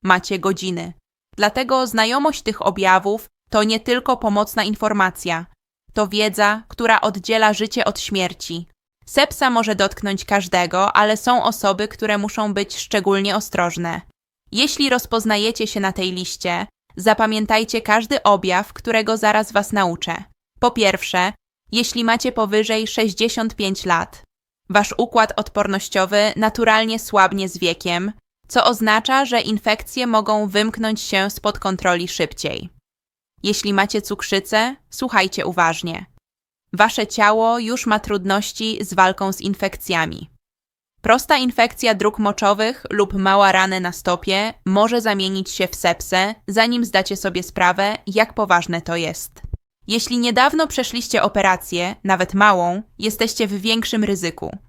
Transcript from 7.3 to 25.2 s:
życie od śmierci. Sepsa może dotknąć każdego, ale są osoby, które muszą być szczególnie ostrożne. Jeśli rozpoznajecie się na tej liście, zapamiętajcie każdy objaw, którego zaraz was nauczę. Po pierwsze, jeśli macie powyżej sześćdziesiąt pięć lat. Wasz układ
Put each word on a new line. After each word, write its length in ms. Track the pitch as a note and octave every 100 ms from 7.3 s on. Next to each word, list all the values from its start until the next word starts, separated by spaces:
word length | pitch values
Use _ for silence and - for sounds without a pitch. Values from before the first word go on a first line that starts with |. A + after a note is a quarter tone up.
| A3 G#3+
życie 320 | G#3+ G#3+ -
od 160 | G#3+ G3
śmierci. 680 | - G3 F3+ - - E3+ F3 _ _ _ -
Sepsa 440 | - D4 - C4+
może 240 | A#3+ A3
dotknąć 500 | G3+ G3+ - G#3 G3
każdego, 720 | - G3+ F3+ F3+ F3 F3+ G3 -
ale 200 | G#3+ G#3+
są 280 | - B3
osoby, 440 | - G#3+ G3+ F#3+ G#3+
które 300 | - G#3+ G#3
muszą 360 | G3+ - G#3+
być 220 | G3+ G3+ -
szczególnie 600 | - G#3 F#3+ G3 G3 G3+
ostrożne. 640 | G#3 - F3 E3+ E3+ E3+ - _ _ _ _
Jeśli 380 | G#3+ B3 - C#4
rozpoznajecie 760 | B3 - A3+ A3 G#3 G#3+ A3+ A3
się 140 | G#3+
na 120 | G3
tej 200 | F#3+ F#3
liście, 540 | F3+ F3+ - F#3 F3 G3 _ _ -
zapamiętajcie 840 | F#3+ G#3+ A3 A3 G#3+ A3 A3 A3+
każdy 400 | A3+ G#3+ A3+ C#4
objaw, 500 | - G3+ F#3 F3+ -
którego 440 | - - A3+ G#3+ A3
zaraz 360 | G#3+ G#3 G#3+
was 200 | G#3+ G3+
nauczę. 520 | G#3 F#3 E3+ - E3+ - _ _ _
Po 100 | B3
pierwsze, 640 | A#3+ G3+ F#3+ - F#3 F#3 G#3 _ _ _
jeśli 320 | G#3+ A#3 A#3+
macie 280 | A3+ A3+ B3+
powyżej 540 | B3 G#3+ G#3 A3 A3 A3
sześćdziesiąt 680 | - A3 F#3 A3+ A#3 A3
pięć 300 | - G3+ F#3+
lat. 380 | F#3 E3+ - - - _ _ _ _
Wasz 240 | F#3+ G#3 -
układ 340 | A#3 A#3